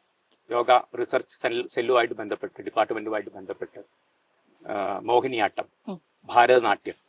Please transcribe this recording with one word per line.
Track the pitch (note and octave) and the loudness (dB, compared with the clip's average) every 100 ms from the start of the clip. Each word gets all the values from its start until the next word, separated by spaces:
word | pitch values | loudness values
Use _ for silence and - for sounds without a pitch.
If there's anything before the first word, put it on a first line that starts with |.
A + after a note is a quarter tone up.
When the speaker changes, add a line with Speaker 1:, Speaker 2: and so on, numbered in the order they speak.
| _ _ _ _ - | _ _ _ _ -6
Speaker 1:
യോഗ | A#2+ A#2+ | -2 2
റിസർച്ച് | B2 - A#2+ A#2+ C3 - - | 2 2 -6 -4 -4 -6 -6
സെൽ-, | B2+ A#2 B2 | -4 -4 -4
സെല്ലുമായിട്ട് | - A#2+ B2+ A2+ | -4 0 2 2
ബന്ധപ്പെട്ട്, | - G#2 G2+ G2 - | -4 -8 -8 -8 -12
ഡിപ്പാർട്ട്മെന്റുമായിട്ട് | G2 - G#2+ A2+ G#2+ A2 G2+ | -6 -2 -2 -2 -6 -6 -8
ബന്ധപ്പെട്ട്, | G2+ F#2+ - - - - _ _ _ _ _ _ _ - | -14 -14 -12 -12 -16 -20 _ _ _ _ _ _ _ -10
ആ, | G#2 F#2+ G2 | -8 -6 -6
മോഹിനിയാട്ടം, | G#2 A#2+ C3 B2 G2+ - - _ - | 0 2 2 0 -2 -2 -12 _ -14
Speaker 2:
ഉം. | F#3 - _ - | -14 -14 _ 0
Speaker 1:
ഭാരതനാട്യം, | - A#2 B2+ A2+ G2+ - - | 4 6 6 6 0 -4 -16